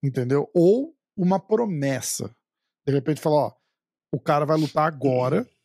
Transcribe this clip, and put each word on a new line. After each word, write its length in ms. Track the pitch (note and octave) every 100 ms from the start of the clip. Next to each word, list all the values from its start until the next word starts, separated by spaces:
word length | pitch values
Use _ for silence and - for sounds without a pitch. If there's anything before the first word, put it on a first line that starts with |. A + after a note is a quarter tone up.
Entendeu? 480 | C#3+ C3 B2 C#3 C#3+
Ou 420 | F3 E3+ A3+ D4+ _ _ -
uma 200 | F3+ F#3+
promessa. 960 | - A3 A#3 D#3+ C#3 C3+ - - G2+ _ _ _ _ _ -
De 80 |
repente 260 | C#3 C3 D3
fala, 160 | E3 D3+ A#2+
ó, 60 | - _ _ _ _ _
o 80 | D#3+
cara 280 | - D3 D3
vai 120 | D#3
lutar 300 | D#3 - D#3
agora 580 | D3+ C#3 B2+ B2+ D#3+ B3 _